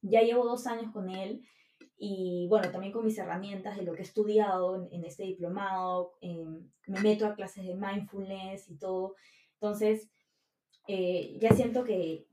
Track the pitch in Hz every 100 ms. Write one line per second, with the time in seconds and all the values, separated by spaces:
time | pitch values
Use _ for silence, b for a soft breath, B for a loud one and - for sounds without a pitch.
0 | 196 226 233 240 240 233 247 226 220 220
1 | 185 190 190 254 B B B B B _
2 | 202 196 185 180 175 214 185 185 196 226
3 | 220 214 170 175 202 196 208 202 180 165
4 | - - 214 214 208 185 180 190 175 175
5 | 170 - 190 185 170 190 196 190 185 180
6 | 180 _ 180 165 160 160 - _ - 190
7 | 214 214 214 208 190 - 185 185 196 202
8 | 202 196 190 190 190 190 - 151 185 185
9 | 190 196 b b b _ 214 208 214 214
10 | - _ _ _ _ _ _ _ - 196
11 | 180 180 - - 220 220 240 240 247 196
12 | 165 160 -